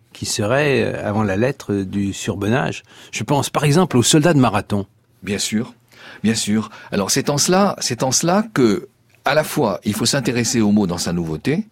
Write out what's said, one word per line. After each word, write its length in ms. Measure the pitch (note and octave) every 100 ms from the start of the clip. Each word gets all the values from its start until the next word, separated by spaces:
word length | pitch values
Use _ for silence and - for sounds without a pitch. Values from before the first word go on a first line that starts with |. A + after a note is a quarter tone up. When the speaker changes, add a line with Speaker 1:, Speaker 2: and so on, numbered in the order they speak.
| _
Speaker 1:
qui 120 | - G#2
serait, 580 | - G#2 C3+ D3+ B2
euh, 260 | G2+ G#2 G2+
avant 140 | G#2+
la 120 | G#2 F#2+
lettre, 380 | B2+ - -
du 400 | G2+ F#2+ G2+ G2
surmenage. 720 | - - G2 G2+ C3 D#3 - _ - -
Je 120 | -
pense, 260 | A2 C#3+ -
par 140 | D#3
exemple, 340 | D3+ D#3 F3+ B2+
aux 60 |
soldats 300 | - D#3+ E3
de 60 | D3
Marathon. 460 | A#2+ G2 - G2+ F#2+ _ _ _
Speaker 2:
Bien 160 | - G2
sûr, 340 | - G#2+ C3 _ _ - - -
bien 120 | G#2+ G#2+
sûr. 340 | - A2 G#2+ - -
Alors, 180 | G#2 F#2+
c'est 220 | C#3 C#3
en 80 | C#3+
cela, 360 | - F#3 G3 -
c'est 240 | - A#2+
en 80 | C3
cela 340 | B2 E3 G3 A3
que, 340 | C#3 A#2 F#2+ - _ _ _ C3+
à 80 |
la 100 | D3
fois, 380 | D3+ D#3 A#2 F2+
il 100 | -
faut 120 | G#2 B2+
s'intéresser 560 | C#3+ C3+ A#2+ A#2 A#2
au 100 | G#2
mot 140 | G#2 F#2+
dans 140 | F2
sa 120 | -
nouveauté, 540 | F2 D#2+ D#2 - E3 -